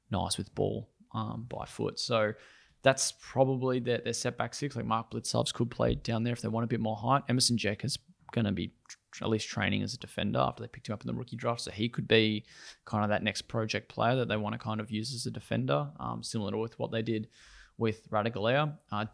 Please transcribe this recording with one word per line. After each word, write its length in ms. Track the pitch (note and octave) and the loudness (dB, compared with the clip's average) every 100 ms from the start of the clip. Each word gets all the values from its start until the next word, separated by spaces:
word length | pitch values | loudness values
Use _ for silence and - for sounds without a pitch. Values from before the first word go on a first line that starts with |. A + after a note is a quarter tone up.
| - | -4
nice 260 | F#2+ F2+ - | -2 -2 -4
with 160 | G2+ | -6
ball, 360 | - G2+ G#2+ A2 _ - | -2 0 -2 -8 _ -12
um, 340 | A2 A2 A2+ A#2+ | -8 -6 -8 -8
by 160 | - | -10
foot. 340 | - - A2+ - | -10 -4 -4 -2
So 360 | - A#2 G#2+ A2 - - - _ | 0 2 2 -2 -12 -20 -20 _
that's 320 | C3+ C3+ - - | 4 4 0 -4
probably 580 | - C3 C3+ C3+ B2+ B2+ | -4 4 4 4 2 0
their, 160 | A#2+ A#2 | 2 0
their 140 | A#2+ | 0
setback 420 | A#2 B2 B2 A#2 | -2 -2 -2 -2
six. 220 | - D3 A2+ | -2 -6 -4
Like, 80 | |
Mark 260 | A#2 A2+ A#2+ | 0 0 0
Blicavs 440 | A2+ - A#2+ - | -6 0 2 2
could 160 | - A#2+ | 0 -2
play 240 | - A#2 | 2 2
down 280 | A#2+ - A2+ | 2 0 0
there 120 | A#2 | 0
if 80 | A#2 | -2
they 60 | A2 | -2
want 160 | A2+ | 0
a 20 | A#2 | 0
bit 140 | A#2+ | 0
more 160 | A2+ G#2+ | 0 0
height. 260 | A2+ C#3 - | 2 2 4
Emerson 260 | B2 - A#2 | 4 4 2
Jekka's 420 | G#2 G#2+ - - _ - - | 0 -2 -4 -4 _ -20 -6
gonna 200 | A#2 G#2+ | 0 0
be 220 | G2 - - - - _ | 0 -4 -8 -20 -20 _
tr-, 140 | - | -6
at 60 | G2+ | 0
least 180 | A2 - | 0 0
training 340 | - G2 G2+ | 0 2 2
as 120 | G2+ | -2
a 40 | A#2+ | -6
defender 400 | - - G2+ C3 | -10 -4 0 2
after 240 | C3 - | 2 0
they 60 | - | -12
picked 200 | - - | -12 -8
him 40 | |
up 80 | G#2+ | -6
in 60 | B2 | -4
the 80 | |
rookie 220 | A#2+ B2 A#2 | -6 -6 -4
draft. 260 | A#2+ A#2 | -2 -2
So 80 | - | -4
he 180 | G#2 A#2+ | -2 -2
could 180 | - A#2+ | -2 4
be 380 | A2+ A2 G#2+ - - - - | 6 6 2 -4 -20 -20 -18
kind 180 | - G#2+ | -2 0
of 60 | G#2 | 4
that 140 | G#2 | 2
next 200 | G#2 - | 2 -4
project 460 | - A#2+ A2 G#2 - | -4 -2 0 -2 -4
player 280 | - A2+ C3 | 0 2 2
that 120 | A#2 | 2
they 80 | G#2+ | 0
wanna 220 | G#2 A2+ | -2 -4
kind 220 | A2 A2 | -4 -4
of 100 | A2 | -2
use 240 | G#2+ A2+ | -4 -4
as 100 | A#2+ | -4
a 60 | A#2+ | -6
defender, 580 | G#2+ - A2+ C3 C#3+ C#3+ - | -6 -2 0 2 0 0 -6
um, 240 | A#2+ A#2 | -6 -6
similar 280 | A#2 A#2 G2 | -4 -4 -2
to 80 | G#2+ | -2
with 200 | A2+ - | -4 -4
what 140 | A#2+ | -2
they 80 | A2+ | -2
did 280 | A2+ A2 A2+ - - - - - | 0 -2 -2 -12 -20 -20 -14 -2
with 300 | A2+ G#2+ - | 0 -2 0
Ratugolea. 680 | G#2+ A2 A2 G#2+ C3+ D3+ D3 - | 0 2 2 2 4 2 -2 -6
I 160 | G#2 A2 | -4 -2